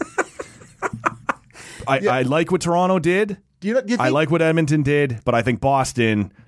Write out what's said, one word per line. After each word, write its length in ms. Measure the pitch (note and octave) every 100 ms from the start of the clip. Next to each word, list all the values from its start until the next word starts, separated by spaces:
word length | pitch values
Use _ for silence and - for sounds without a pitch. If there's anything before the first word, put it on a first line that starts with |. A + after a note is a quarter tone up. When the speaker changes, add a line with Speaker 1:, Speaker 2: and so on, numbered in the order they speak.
Speaker 1:
<laughs> 1800 | - - - - - - - - G4 - - - - - _ - - - -
Speaker 2:
I, 120 | C3+
Speaker 1:
Yeah. 140 | G3+
Speaker 2:
I 80 | C3
like 300 | B2+ D3+ F3
what 100 | F3+
Toronto 380 | E3 E3+ F#3 F#3+
did. 380 | D#3 F#3 G#3 F#3+ _ _
Speaker 1:
Do 80 | G3
you, 120 | B3+
do 120 | G#3
you 40 | A#3
Speaker 2:
I 60 | C3
Speaker 1:
think 80 |
Speaker 2:
like 180 | C#3 D#3
what 100 | E3
Edmonton 420 | D#3+ D#3+ D3+ D#3
did, 360 | C#3 D3 C#3 A2 -
but 100 | A#2+
I 60 |
think 200 | A2+ A#2+
Boston 720 | C3+ C3+ C3 A#2+ A2+ G#2 F#2+ -